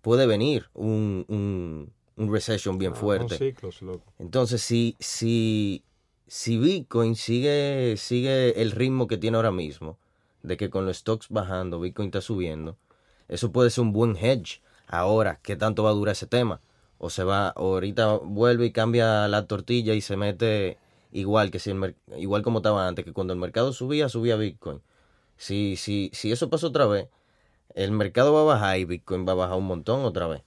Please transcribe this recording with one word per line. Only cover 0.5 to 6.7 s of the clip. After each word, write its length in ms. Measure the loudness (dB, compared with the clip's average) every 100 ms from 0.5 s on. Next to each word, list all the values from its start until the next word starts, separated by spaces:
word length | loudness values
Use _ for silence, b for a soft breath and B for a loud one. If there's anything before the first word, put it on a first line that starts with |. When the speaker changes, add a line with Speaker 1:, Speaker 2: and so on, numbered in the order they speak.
| 0 -4 -6
Speaker 1:
un, 500 | -2 0 0 -4 -4
un, 640 | -4 -2 -4 -6 -10 -14 _ _ -6
un 180 | -2
recession 440 | 0 0 -2 -2 -2
bien 160 | -2
Speaker 2:
Ah, 20 | -2
Speaker 1:
fuerte. 420 | 0 0 0 -2
Speaker 2:
son 100 | -4
ciclos, 340 | -6 -14 -14
loco. 220 | -14 -14 _ _
Speaker 1:
Entonces, 420 | -4 0 0 -2
si, 340 | 0 2 2 -2
si, 840 | -10 -4 0 2 2 0 -2 -4 _ _ _ _ _
si 300 | -8 -2 2
Bitcoin 580 | 2